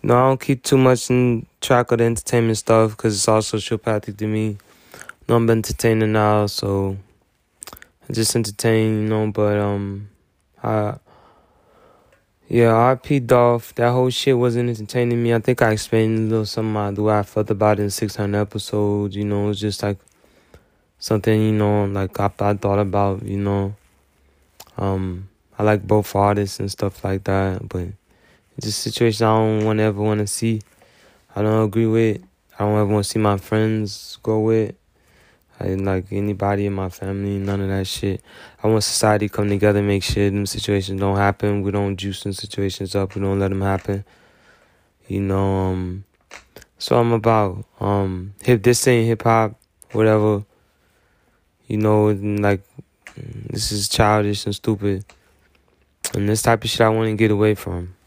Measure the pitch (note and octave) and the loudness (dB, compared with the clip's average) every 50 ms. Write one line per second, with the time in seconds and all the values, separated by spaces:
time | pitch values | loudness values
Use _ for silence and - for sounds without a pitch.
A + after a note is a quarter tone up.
0 | - - A#2+ B2 B2+ C3+ C3+ C3 - - C#3 B2 - - - C3+ C3 B2+ B2+ A#2+ | 2 4 4 4 6 4 2 0 0 -2 -2 -2 0 2 4 6 6 6 4 4
1 | - - B2+ B2 B2 B2 A#2+ A2 - _ _ _ - - C3+ B2 A#2+ - A#2+ A#2 | 2 0 2 2 4 2 2 0 -4 _ _ _ 0 2 2 2 4 2 2 2
2 | A#2 A#2 A#2 A2 - - - A#2+ A2+ A2+ A2 - - - A2+ A2+ A2+ A2 G#2+ - | 2 2 0 -2 -4 0 0 2 2 2 0 -2 2 2 4 4 4 2 0 -2
3 | - A2+ G#2 F#2+ - - A2 A2 G#2+ - - A2 - - A#2 G#2 _ A#2 A2 G#2 | -2 -2 0 0 2 2 2 2 2 0 -4 -6 -4 -4 -6 -4 _ -2 -4 -2
4 | - - G2+ G2+ G#2+ G#2+ G#2+ G#2+ A2 A2 G2+ G2+ _ _ _ _ _ _ - - | -4 -8 -10 -6 -4 -4 -2 -2 -2 -4 -4 -8 _ _ _ _ _ _ -20 -20
5 | - - - _ _ - A#2 A#2 A#2 A2+ A2+ A2+ G#2+ - - - - A#2 A2 A2 | -20 -20 -20 _ _ 2 2 4 4 4 2 2 2 -4 -6 0 2 2 2 2
6 | A2 G#2+ G#2+ G#2+ G#2+ G#2+ G#2+ G#2+ G#2 G2+ - - - G2+ G2 G2 G2 G2 F#2+ G2 | 2 2 2 2 4 4 4 2 0 0 -4 -6 -4 -2 -2 -2 -2 -2 -4 -8
7 | F#2+ _ _ _ _ _ _ _ _ _ _ _ - - - - - _ _ _ | -12 _ _ _ _ _ _ _ _ _ _ _ -20 -20 -20 -20 -20 _ _ _
8 | _ - - A2+ A2 G#2+ - A2+ A2+ G#2 G#2 - - A2+ A2+ A2 A2 A2 A2 G#2+ | _ -8 -4 -2 -2 0 0 -2 -2 -4 -6 -2 0 2 2 2 2 2 0 0
9 | G#2+ G#2+ A2 G#2+ G#2+ G#2+ G#2 - G#2 G#2 G#2 G#2 G#2 G2+ G2+ G2+ G2+ G2 G2 G2 | 0 -2 0 0 -2 -2 0 0 0 0 2 0 0 -2 -2 -4 -4 -6 -8 -10
10 | G#2 G2+ _ _ _ _ _ _ _ _ _ _ - A2 A2 G#2+ G#2 G#2 - - | -12 -16 _ _ _ _ _ _ _ _ _ _ -4 -2 -2 -2 -2 -4 -6 -8
11 | _ _ _ _ _ _ _ _ _ _ _ _ _ _ _ _ _ _ _ _ | _ _ _ _ _ _ _ _ _ _ _ _ _ _ _ _ _ _ _ _
12 | _ _ _ _ _ _ _ _ _ _ - A#2+ A#2 A#2 A2 A2+ A#2+ B2+ C3 B2+ | _ _ _ _ _ _ _ _ _ _ 2 4 4 6 6 6 4 4 2 0
13 | - - D3 C#3 B2 A2+ B2+ B2 A#2+ A#2+ A#2+ A#2 - - - - A#2+ A#2+ B2 B2+ | 0 -2 0 0 2 4 4 6 6 4 4 0 -2 -8 -4 0 0 2 2 2
14 | B2+ B2+ B2 - - C#3 C3 A#2+ B2 B2 A#2 A#2+ A#2+ A#2+ A#2 A2 G#2+ G#2 - B2+ | 2 0 0 0 0 2 2 4 2 2 0 0 -2 -2 -4 -6 -10 -4 -2 0
15 | A#2+ A#2+ A#2+ A#2+ A#2 A#2 A#2 A#2 G#2+ - B2 - B2 A2+ G#2+ G#2 - - - A2+ | 0 2 0 0 2 2 2 2 2 0 2 2 2 2 2 0 -2 0 2 2
16 | A2 A2 A2+ A2 A2 A2 A2+ A2 G#2+ G#2 - - A2 A2 G#2+ G#2 G#2 G2+ G2 G2+ | 2 2 2 0 0 0 0 -2 -2 -2 -4 -4 -4 -2 -2 -2 -2 -4 -4 -2
17 | G#2+ G#2+ G#2+ G#2 G2+ - - A2 G#2+ - A2 G2 G#2+ G#2+ G#2+ G2+ G#2 G#2 G2+ - | 0 2 2 0 0 -2 -2 -4 -2 -2 0 2 2 2 2 2 0 -4 -4 -4
18 | A2+ G#2 - - G#2 G2+ G2+ G#2 G#2 G2+ - G#2+ - - - G#2+ G#2 G#2 G#2 G2+ | -6 -6 -4 -4 -4 -2 0 -2 -2 -2 -4 -10 -8 -4 -2 -2 0 0 0 -2
19 | G2+ G2+ F#2+ G2+ G#2 G#2 G#2 G2+ G2+ G#2 G#2 F#2+ G#2 G#2+ G2 - - G#2 G2+ - | -2 -4 -4 -4 -4 -2 -2 -2 -2 -2 -2 -2 -4 -6 -4 -4 -4 -4 -4 -6
20 | _ _ _ _ _ _ _ _ _ _ - - _ _ _ _ _ _ _ _ | _ _ _ _ _ _ _ _ _ _ -20 -20 _ _ _ _ _ _ _ _
21 | - - G#2+ G#2 - A2+ A2 G#2+ G#2+ A2 G#2+ G#2+ G#2 G#2 G#2 G#2 G2+ G2 G2 G2 | -4 -2 -2 0 2 2 2 2 2 2 2 2 2 2 2 2 0 0 -2 -2
22 | G2 F#2+ - - G2+ G2+ - - G2 G2+ G#2 G2+ - G2+ G2+ G2+ G#2 G2 F#2 G2+ | -4 -4 -4 -2 -4 -4 -2 -2 0 0 0 0 0 0 0 0 0 0 0 0
23 | G2+ G2+ F#2+ G2 - G2+ G2+ G2 G2+ G2+ G2+ G2+ G2 G2 G#2 _ _ _ _ _ | 0 0 -2 -4 -6 -6 -6 -4 -2 -2 -2 -2 -2 -4 -6 _ _ _ _ _
24 | _ _ _ _ _ _ _ _ _ _ _ _ - _ _ - - G2 F#2+ F#2+ | _ _ _ _ _ _ _ _ _ _ _ _ -20 _ _ -6 -4 -2 -2 -2
25 | F#2+ F#2 F2+ F2+ F#2+ G2 _ _ _ _ _ - G2+ G#2+ G#2+ G2+ F#2+ F#2+ G#2+ G#2+ | -4 -4 -6 -8 -12 -16 _ _ _ _ _ 0 2 2 2 2 2 2 2 2
26 | G2+ - - G2 G2+ G2+ G#2 G2+ G2+ G2 - - G2+ G2+ G2+ - - G2+ - - | 2 0 0 2 2 2 2 2 -2 -4 -4 -8 -8 -8 -6 -6 -6 -6 -6 -6
27 | - G2 F#2+ F#2+ G2 - F#2+ F#2+ G2 F#2+ F#2 G2 G#2 G2+ - F#2 F2 E2+ G2+ _ | -6 -4 -4 -4 -2 -2 -2 0 0 -2 -4 -6 -8 -8 -8 -8 -8 -8 -12 _
28 | _ _ _ _ _ _ _ _ _ _ _ - A2+ A2 G#2+ - - - - - | _ _ _ _ _ _ _ _ _ _ _ -10 -8 -8 -6 -6 -8 -8 -2 2
29 | A#2+ A#2 G#2+ G#2 A2+ A2 A2 A2 A2 A2 G#2+ G#2+ G#2+ A2 G#2+ G#2+ G#2+ G#2+ G2+ G2+ | 2 2 2 2 2 4 4 4 2 2 0 0 0 0 0 2 0 0 0 0
30 | G#2 G#2+ G#2+ G#2 G#2 G2+ - - A#2 A2+ A2+ G#2+ G2+ _ _ _ _ _ _ _ | -2 -2 0 -2 -2 -4 -4 -4 -2 -2 -2 -4 -6 _ _ _ _ _ _ _
31 | _ _ _ _ _ _ - G2+ G#2 G#2+ G#2+ A2 A2 G#2+ G2 A2+ A2+ A2 A2 A2+ | _ _ _ _ _ _ -6 -2 0 2 2 2 2 2 2 0 0 2 2 2
32 | A2+ A2 G#2 F#2 - _ _ _ _ _ _ - G#2 G#2 G#2+ G#2+ G#2 G2 G#2 G#2 | 2 2 0 -2 -8 _ _ _ _ _ _ -4 -2 0 2 2 2 2 2 0
33 | G2+ - - A2 G#2+ G#2 G2+ F#2+ - - G#2+ G#2+ A2 A2 A2 A2 G#2+ G2+ G2+ - | 0 -2 -2 0 0 0 0 -2 -2 -2 -2 0 0 0 0 -2 -4 -6 -8 -14
34 | - - - - _ A2+ A2 G#2+ G#2+ A2+ A2+ A2+ A2 G2+ - _ _ _ _ _ | -16 -18 -20 -10 _ -2 -2 0 2 2 2 2 0 -2 -6 _ _ _ _ _
35 | _ _ _ _ _ _ _ _ _ _ _ _ F#2+ F#2 F#2+ F#2+ G2 G2 F#2+ F#2 | _ _ _ _ _ _ _ _ _ _ _ _ -6 -4 -4 -2 -2 -2 -2 -4
36 | F2+ - G2 G2 G2+ G#2 G2+ F#2+ G2+ G2+ G2+ G2+ G2+ G2+ G2 G2 F#2+ F#2 F#2 - | -4 -4 -6 -4 -4 -4 -4 -2 -2 -2 -2 0 -2 -2 -4 -4 -6 -8 -8 -10
37 | F#2+ F#2+ F#2+ G2 G2+ G2+ G2+ G2 G2 G2 G2+ G2+ G2 F#2+ G2 G2 F#2+ - - - | -10 -8 -6 -6 -4 -4 -4 -4 -4 -4 -4 -4 -2 -2 -2 -4 -4 -6 -6 -6
38 | - G2+ F#2+ - _ _ - - - - _ _ - G#2+ A2 G#2+ G2+ - - - | -4 -4 -4 -6 _ _ -20 -20 -20 -20 _ _ 0 2 2 2 0 -2 -2 0
39 | - G#2+ G#2+ G#2 G#2+ G2+ - - G#2 G#2 G2+ G2 G2+ G#2 G2+ G#2 G2+ G2+ G2+ G2 | 2 2 2 2 0 -2 -2 -2 -2 0 0 2 2 2 2 2 2 0 0 -2
40 | - - - G#2 G2+ G2+ F#2+ G2+ G2+ F#2+ - G2+ - - G#2 G2 F#2+ G2 G2 F#2+ | -2 -2 -2 0 0 0 0 -2 -4 -4 -6 -6 -4 -2 -2 -2 -2 -4 -4 -2
41 | G2 G2 G2 G2 G2+ G2+ G2 _ - G#2 G2+ G2+ F#2+ G2+ G2 G#2 G2+ G2 G2 F2+ | -2 0 0 2 2 0 0 _ -2 -2 -2 0 -2 -2 -2 -2 -2 -2 -4 -4
42 | F#2 G2 F#2 - - G2+ G2 - - G2+ - - G2 G2 - - G2 F#2 - G2+ | -6 -8 -8 -8 -8 -8 -8 -8 -10 -10 -6 -4 -4 -4 -4 -6 -10 -4 -2 -2
43 | G2 F#2+ - G2 G2 G2 G2 G2 G2 G2 G2 G2 G2 G2 F#2+ F#2+ - - G2+ G2 | -2 -2 -4 -4 -2 0 0 0 0 0 -2 -2 0 0 -2 -2 -2 -4 -6 -6
44 | G2+ _ _ _ _ _ _ _ _ _ _ _ _ _ _ _ _ _ _ _ | -6 _ _ _ _ _ _ _ _ _ _ _ _ _ _ _ _ _ _ _
45 | _ _ G2 G2 G2 G2 F#2+ F#2+ G2 G2 G2 F#2+ F#2+ F#2 F#2 F#2 F#2 F2+ F2+ F#2+ | _ _ -4 -4 -2 0 0 0 0 0 0 0 -2 -2 -2 -4 -6 -8 -10 -12
46 | G2 _ _ _ _ _ - - _ _ _ - - _ _ _ - - - A#2+ | -14 _ _ _ _ _ -20 -20 _ _ _ -20 -20 _ _ _ -2 0 2 2
47 | A#2 A#2 A#2 A2+ G#2 A2+ A2+ A2 G#2 F#2+ F2+ G2 G#2 _ _ _ G#2 G2+ G2+ G2+ | 4 2 2 2 2 2 4 4 2 0 -2 -6 -12 _ _ _ -2 0 0 0
48 | G2 F#2+ F#2 F2+ F2+ G2 G2+ _ - - B2 A2+ F#2+ A#2+ A#2+ - - C3 B2 A#2 | 0 -2 -4 -6 -10 -12 -14 _ 2 2 2 4 4 2 2 4 2 2 2 4
49 | A2+ A2+ A#2 G#2+ - A#2 A2+ A2+ A2 G#2 A2 _ _ _ _ _ _ _ - G#2+ | 2 2 0 0 2 2 4 4 2 0 -4 _ _ _ _ _ _ _ -2 2
50 | A2 A2 A2 G#2+ G#2+ G#2+ G#2 G2+ G2+ _ _ _ _ _ _ _ _ _ _ _ | 4 4 4 4 4 2 0 0 -4 _ _ _ _ _ _ _ _ _ _ _
51 | _ _ _ _ _ _ _ _ _ _ _ _ _ _ A2 G#2+ G#2+ G#2+ G#2+ G#2+ | _ _ _ _ _ _ _ _ _ _ _ _ _ _ -2 0 2 2 4 4
52 | G#2+ G#2+ G#2 G2 G2+ G#2 G#2 G#2 G#2 G2+ G2+ F#2+ _ _ _ - - _ _ _ | 4 4 2 0 -2 -4 -2 0 2 0 0 0 _ _ _ -20 -20 _ _ _
53 | _ - - - - - - - - - - - - - G#2 G#2 G2+ - - - | _ -20 -18 -16 -16 -14 -14 -14 -12 -8 -6 -6 -4 -4 -4 -4 -4 -4 0 2
54 | A2+ G#2 G#2+ G#2+ G#2 G#2 G#2 G2+ - G#2 G2+ - - - G#2+ G2 G2+ G2+ G2 F#2 | 4 4 4 2 2 0 -2 -2 -4 -6 -6 -4 -2 -2 -2 0 -2 -2 -2 -4
55 | G#2 _ - _ _ _ _ _ _ _ _ _ _ _ _ _ _ _ _ _ | -6 _ -20 _ _ _ _ _ _ _ _ _ _ _ _ _ _ _ _ _
56 | - - - - G2+ G#2 G#2+ G#2+ - A#2 A#2 A2 - A2 - - A#2 A2 A2 A2 | -12 -6 -4 -2 0 0 0 0 2 2 0 2 0 -6 0 2 2 4 4 2
57 | A2+ A2 G#2+ G#2 A2+ G#2+ G#2 G2+ G#2+ G#2+ G#2+ G2+ - - F#2 F2 F2 F2+ F#2 _ | 0 -2 0 2 2 2 4 4 4 2 2 0 -4 -8 -8 -8 -8 -10 -14 _
58 | _ | _